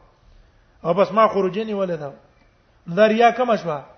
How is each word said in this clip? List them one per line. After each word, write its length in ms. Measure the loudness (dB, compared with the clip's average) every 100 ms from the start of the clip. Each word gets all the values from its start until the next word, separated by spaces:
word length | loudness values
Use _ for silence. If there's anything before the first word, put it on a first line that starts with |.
| _ _ _ _ _ _ _ _
او 100 | -2
بس 180 | 0 2
ما 160 | 4 2
خو 140 | 2
روژه 220 | -4 -4
نیولې 340 | -6 -6 -6 -6
ده. 140 | -10 -16 _ _ _ _ _ _ -6
نو 80 | 2
دا 120 | 2
ریا 240 | 4 2
کومه 240 | 2 -2 -2
شوه؟ 300 | -4 -8 -10